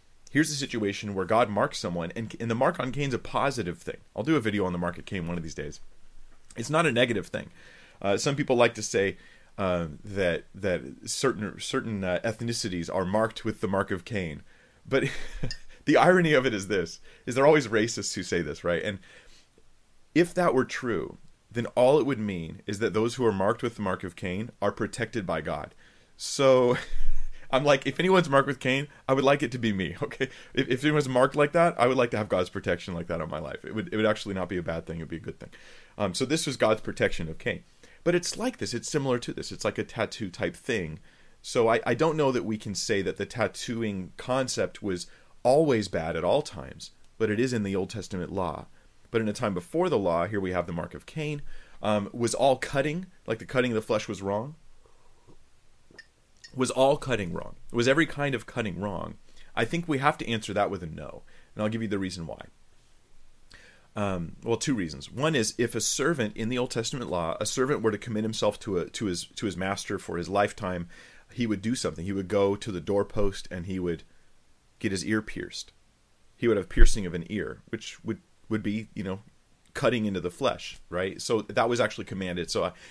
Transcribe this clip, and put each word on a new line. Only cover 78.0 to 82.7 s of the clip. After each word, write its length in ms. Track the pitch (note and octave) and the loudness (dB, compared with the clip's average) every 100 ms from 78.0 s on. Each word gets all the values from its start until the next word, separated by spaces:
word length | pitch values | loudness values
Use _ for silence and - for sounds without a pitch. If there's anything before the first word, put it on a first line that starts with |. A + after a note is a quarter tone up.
would, 180 | A2+ G#2+ _ _ - | -8 -8 _ _ -6
would 140 | G#2+ | -4
be, 260 | G#2+ G#2 G#2+ | -2 -6 -6
you 100 | - | -8
know, 160 | F#2+ F#2+ - _ _ _ _ | -6 -8 -10 _ _ _ _
cutting 320 | - C3 A#2+ G#2+ | -2 0 2 2
into 140 | F#2+ | 2
the 100 | E2+ | 0
flesh, 480 | - C3 - - - - | 0 0 0 -8 -14 -6
right? 320 | F2 F#2+ - | -2 -2 -4
So 220 | - A2+ | 0 0
that 260 | G#2+ A2+ A#2+ | 0 0 2
was 120 | A#2+ | 2
actually 240 | G#2+ - | 2 0
commanded. 460 | F#2+ F#2 F#2 F2+ E2 | -8 -6 -4 -4 -2
So 140 | G#2+ | -2
I, 80 | F2 | -2